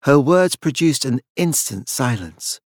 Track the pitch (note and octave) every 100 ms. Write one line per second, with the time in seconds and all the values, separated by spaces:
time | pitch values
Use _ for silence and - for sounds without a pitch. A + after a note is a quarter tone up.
0 | - C#3+ C3+ F3+ F#3 - - C3+ E3 D3
1 | C#3 B2 - - F3 D3 - G2 F#2 -
2 | B2+ A#2 F2 D#2+ - - _